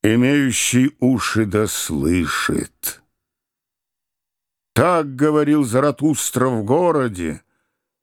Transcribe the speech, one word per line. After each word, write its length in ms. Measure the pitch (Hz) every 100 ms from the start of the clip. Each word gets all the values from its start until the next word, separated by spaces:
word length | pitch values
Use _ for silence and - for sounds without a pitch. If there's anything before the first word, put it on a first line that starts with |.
Имеющий 920 | 107 117 123 147 135 107 - 123 131 _
уши 460 | 127 123 - 107 110
да 220 | 104 107
слышит. 1300 | - - 76 73 90 78 - - - - _ - - _ _ _ _ _ _ _ _ _ _ _ _ _ _ _ _ _
Так 420 | - 160 170 147 127
говорил 480 | 151 151 147 151
Заратустра 880 | 131 123 147 - 151 143 - 127 127
в 160 | 117 101
городе, 760 | 147 180 156 127 92 82 76 _ _ _ _ _ _